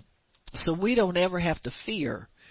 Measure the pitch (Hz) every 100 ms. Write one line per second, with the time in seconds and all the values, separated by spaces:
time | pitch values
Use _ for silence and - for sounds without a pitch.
0 | - _ _ _ - - - 165 208 240
1 | 190 175 185 180 170 151 - - - 220
2 | 135 107 107 _ -